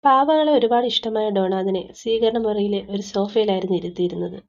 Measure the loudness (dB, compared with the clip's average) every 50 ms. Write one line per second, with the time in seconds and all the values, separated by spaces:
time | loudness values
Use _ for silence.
0 | 4 4 4 4 4 4 2 2 4 4 4 4 4 2 2 0 0 0 -4 -4
1 | -4 -2 -2 0 0 0 0 0 0 0 -2 -2 -2 -2 -2 -4 -6 -10 -18 -10
2 | -4 -2 0 2 2 0 0 0 -2 0 0 0 0 0 -2 -4 -4 -6 -8 -8
3 | -8 -4 -2 -2 -2 0 0 0 2 2 0 -2 0 -2 -2 -2 -2 -6 -4 -2
4 | -2 -2 -2 -6 -8 -8 -10 -14 _